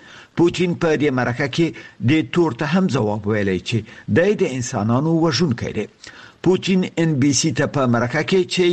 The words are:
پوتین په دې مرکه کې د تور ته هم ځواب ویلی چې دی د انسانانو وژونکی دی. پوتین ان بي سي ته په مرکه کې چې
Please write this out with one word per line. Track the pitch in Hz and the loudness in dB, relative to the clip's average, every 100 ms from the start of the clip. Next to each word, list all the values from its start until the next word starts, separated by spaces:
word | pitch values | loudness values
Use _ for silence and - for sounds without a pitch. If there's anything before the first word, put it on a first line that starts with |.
| - - - - | -20 -20 -10 0
پوتین | 170 165 180 | 0 2 -2
په | 147 170 151 | 0 0 0
دې | 147 127 | 0 0
مرکه | 123 120 139 | -2 -2 -4
کې | 143 165 - - - 117 | 0 -2 -4 -16 -4 0
د | 160 151 180 | 2 2 0
تور | 160 120 | 0 0
ته | 147 | -2
هم | 180 185 127 | 0 0 0
ځواب | 107 107 101 | 0 -2 -2
ویلی | 107 98 92 - | 0 0 -2 -2
چې | 113 101 - - 104 | -4 -6 -10 -2 2
دی | 185 208 | 2 2
د | 180 127 | 0 -2
انسانانو | 120 120 107 123 156 165 | -6 -4 0 0 2 2
وژونکی | 165 - 170 - 69 - | 0 0 0 -2 -6 -6
دی. | - _ - - - - 160 | -8 _ -20 -20 -20 -4 0
پوتین | 185 180 190 185 - 165 | 0 2 0 0 0 0
ان | 143 | 2
بي | 143 131 | 2 2
سي | 165 127 | 0 0
ته | 143 147 | -2 0
په | 127 117 | 2 2
مرکه | 120 156 151 | 0 -2 0
کې | 190 180 | 0 0
چې | - 175 | 0 0